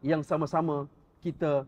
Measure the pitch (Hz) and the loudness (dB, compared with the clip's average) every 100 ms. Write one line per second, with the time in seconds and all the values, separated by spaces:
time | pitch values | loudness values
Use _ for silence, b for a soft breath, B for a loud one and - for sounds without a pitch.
0 | 139 160 147 160 156 170 165 147 143 - | 0 0 0 -2 0 0 0 -2 -4 -12
1 | _ _ 175 151 160 143 | _ _ -10 -4 0 0